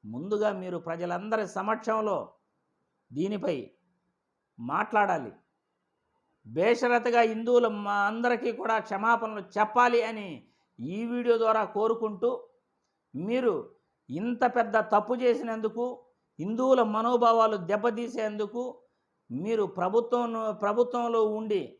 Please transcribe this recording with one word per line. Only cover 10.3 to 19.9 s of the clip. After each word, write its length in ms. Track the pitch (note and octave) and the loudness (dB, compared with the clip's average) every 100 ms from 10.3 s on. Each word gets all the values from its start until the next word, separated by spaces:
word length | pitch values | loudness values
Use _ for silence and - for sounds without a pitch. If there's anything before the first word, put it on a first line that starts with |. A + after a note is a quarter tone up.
| C#3 _ _ _ - | -14 _ _ _ -12
ఈ 260 | B2 G3 A#3 | -8 -6 -4
వీడియో 320 | A#3+ A#3+ A#3 | -2 2 4
ద్వారా 260 | A3+ A3 | 4 4
కోరుకుంటూ, 680 | G#3 G3+ A3 A3+ A3 G3 A#3+ B3 - _ _ _ _ _ _ | 2 0 0 0 -2 0 -2 -2 -10 _ _ _ _ _ _
మీరు 400 | C3+ F#3 B3 A#3+ D#3+ - _ _ _ - | -8 -2 2 2 0 -6 _ _ _ -10
ఇంత 340 | C#3+ A#3 A#3+ B3 | -6 -4 0 0
పెద్ద 320 | B3 A3+ A3 | 2 2 0
తప్పు 360 | G#3+ G3+ - A#3+ | 4 2 2 0
చేసినందుకు, 720 | B3 A3+ A#3 A3 G#3+ A3 B3 A#3+ _ _ _ - | 2 2 -2 -4 -4 -2 -6 -6 _ _ _ -10
హిందువుల 440 | F3 A3+ C4 B3+ | -6 0 4 4
మనోభావాలు 760 | A3 G#3+ A#3 B3 A#3 A3+ A3 G#3 | 4 2 0 4 4 6 4 2
దెబ్బతీసేందుకు, 1040 | E3+ G#3 A#3 A3 A#3 A#3+ G#3+ G#3 G#3 A#3+ B3+ - _ _ _ _ _ | -2 0 0 -2 -6 -4 -6 -4 -6 -6 -8 -10 _ _ _ _ _
మీరు 340 | B2 G3 A3+ | -6 -2 0
ప్రభుత్వం, 680 | F#3+ F#3+ F3+ | 0 0 2